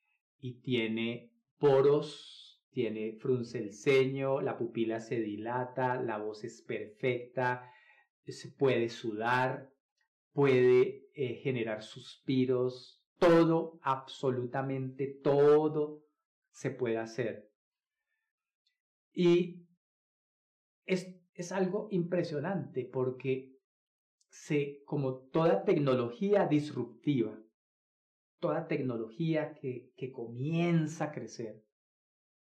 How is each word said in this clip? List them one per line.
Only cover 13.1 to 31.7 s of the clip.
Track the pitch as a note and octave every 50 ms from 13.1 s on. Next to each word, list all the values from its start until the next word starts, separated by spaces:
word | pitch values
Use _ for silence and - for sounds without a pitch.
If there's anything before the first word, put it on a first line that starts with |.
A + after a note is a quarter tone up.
| _ _
todo, | F3+ F3 E3 E3 E3 E3 E3 E3 E3 - - -
absolutamente | - C#3 C3 C3+ - - - - - C3+ B2 A#2+ B2 A#2+ - C3+ C3+ C3+ C3+ C3+ C3 C3 C3 - C#3 C#3 C#3 - -
todo | D3 C#3 C#3+ C#3+ D3 D3 D3+ D#3 D3+ D3+ D3+ D3+ D3+ D3+ - - _ _ _ _ _ _ _ _ _
se | _ - - C3+
puede | - - B2+ A#2 A2+ A2+
hacer. | A2+ A2+ - - A#2+ G#2 - - - _ _ _ _ _ _ _ _ _ _ _ _ _ _ _ _ _ _ _ _ _ _ _ _ _ _ _ _ _ _ _ _ _ _
Y | - F3+ F3 F3 F3 F3+ - - - - _ _ _ _ _ _ _ _ _ _ _ _ _ _ _ _ _ _ _ _ _ _ _ _
es, | - F#3 F3+ - - - - _ _ _
es | - E3+ - F#3
algo | G3+ F#3 F3 F#3 G#3+ - -
impresionante | G3+ F3 E3 - F3+ F3 - - D3 D3 D3 F#3 G3 E3 B2+ - - C3 A#2
porque | - - C3 B2+ C3 B2+ - - C3+ C3 C3 - - - _ _ _ _ _ _ _ _ _ _ _ _ _ _ _
se, | - - - - D#3 D3 C#3+ C#3+ - - -
como | - D3+ C#3+ C3+ C3+ B2+ - - -
toda | - E3 E3 E3+ - - -
tecnología | G#3 F3+ D3+ C#3+ C3+ B2+ B2 A#2+ A#2 - - G3 G3+ G3+ G3 F3 C#3+
disruptiva, | D3+ D3 C#3+ - C3+ B2 A#2 - - - - D3 C#3+ A#2+ G#2+ G#2+ - - - _ _ _ _ _ _ _ _ _ _ _ _ _ _ _ _ _ _ _
toda | - D#3 D3+ E3 E3 -
tecnología | D#3+ C#3+ C3 B2+ A#2 A2+ A2 A2 - - E3 D#3+ D#3 D#3 D3+ - -
que, | - - C3 A#2+ A#2+ - - _
que | - C3+ B2+
comienza | - A#2+ A#2 A#2 A#2+ B2 C3+ D#3 E3 E3+ E3+ F3 E3+ E3 D#3 D3 - - D#3
a | D3 -
crecer, | B2+ A#2+ A2 - - A2+ G#2+ G#2+ G#2+ - _